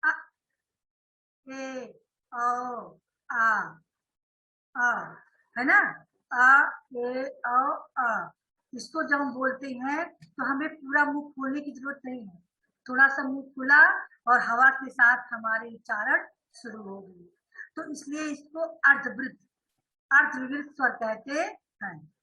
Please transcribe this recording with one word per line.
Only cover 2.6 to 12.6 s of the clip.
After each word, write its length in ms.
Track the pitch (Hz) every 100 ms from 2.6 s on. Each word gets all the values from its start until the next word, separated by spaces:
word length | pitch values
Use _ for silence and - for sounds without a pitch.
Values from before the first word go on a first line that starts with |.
| 247 240 - - _ _ _
आ, 140 | 226 226 220 - 160 _ _ _ _ _ _ _ _ _ -
अ, 100 | 240 220 - 165 _ _ _ -
है 80 | 254
ना? 140 | 381 - - _ _ _
अ, 140 | 254 254 277 - - _ 247
ए, 440 | 240 254 269 - 240
ओ, 120 | 247 269 311 - -
अ। 340 | 240 214 180 _ _ _ _
इसको 300 | 247 - 320
जब 180 | 302 285
हम 120 | 285
बोलते 340 | 247 262 262 277
हैं 300 | 247 254 285 339 -
तो 300 | - _ 262
हमें 240 | 269 311 311
पूरा 280 | 269 294 294
मुख 260 | 285 294
खोलने 300 | - 262 277
की 100 | 285
जरूरत 300 | 247 262 277 262
नहीं 200 | 254 208
है, 100 | 175 _ _